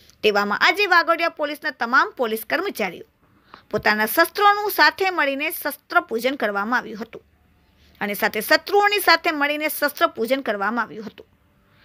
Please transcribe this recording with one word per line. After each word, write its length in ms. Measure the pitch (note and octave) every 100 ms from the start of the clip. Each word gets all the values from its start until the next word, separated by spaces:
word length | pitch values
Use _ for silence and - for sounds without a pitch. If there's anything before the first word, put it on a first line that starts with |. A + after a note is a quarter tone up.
| _ _
તેવામાં 340 | G#3+ G3+ G3+ G3+
આજે 280 | E4 F#4 G4+
વાઘોડિયા 440 | F4 D#4+ E4 E4+
પોલીસના 420 | E4 D4 D4 D#4
તમામ 420 | D4 A#3 C4 F4+ -
પોલીસ 220 | A#3 A3+ -
કર્મચારીઓ 540 | C#4+ G4 - G3 E3 - _ _ _ _ - _
પોતાના 340 | G#3 A3 G#3+ G#3+
શસ્ત્રોનું 680 | - - - G4+ G#4 G#4
સાથે 380 | F#4 D4+ D#4 F#4+
મળીને 420 | F4 C#4 C#4 D#4
શસ્ત્ર 500 | F4 D4 - - F4
પૂજન 340 | E4+ A3+ A#3+ C#4
કરવામાં 440 | G#3+ G3+ G#3 B3
આવ્યું 200 | G#3+ G#3+
હતું 220 | A3+ - - _ _ _ _ _ _ -
અને 120 | G3+
સાથે 280 | G3+ A3 G#3+
શત્રુઓની 580 | - D#4 - G4+ G#4 G#4
સાથે 320 | F4+ E4 F4
મળીને 380 | D4+ C#4+ D4+ D4+
શસ્ત્ર 380 | - C#4+ - E4
પૂજન 340 | D#4+ A3+ C4+
કરવામાં 420 | C4 G#3 G3+ A#3+
આવ્યું 220 | G#3+ F3+ G#3+
હતું. 200 | - - _ _ _ _ _